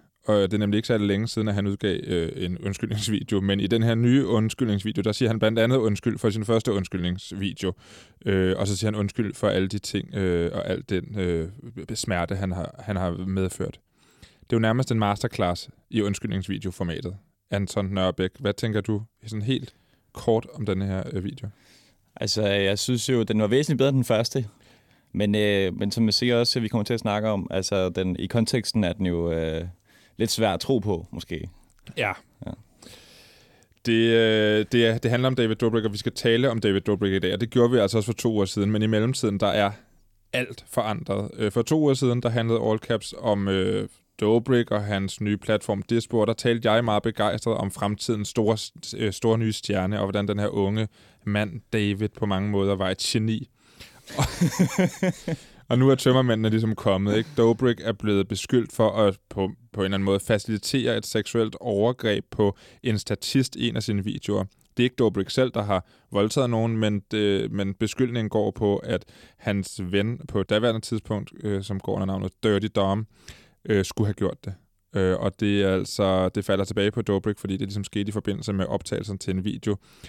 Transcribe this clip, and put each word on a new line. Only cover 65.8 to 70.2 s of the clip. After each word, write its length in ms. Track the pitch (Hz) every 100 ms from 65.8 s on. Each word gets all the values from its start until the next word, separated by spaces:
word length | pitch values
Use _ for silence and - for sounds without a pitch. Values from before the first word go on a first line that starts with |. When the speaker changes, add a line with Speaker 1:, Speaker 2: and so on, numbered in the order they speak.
| - _ _
Speaker 1:
voldtaget 380 | 101 107 143 123
nogen, 260 | 113 117 113
men 240 | 107 104 -
det, 420 | 107 104 98 104
men 220 | 101 98
beskyldningen 540 | 95 110 - 127 120 110
går 220 | 110 104
på, 260 | - 104 98
at 280 | - 92 - - - _
hans 440 | - 101 92 -
ven 360 | 90 101 107 123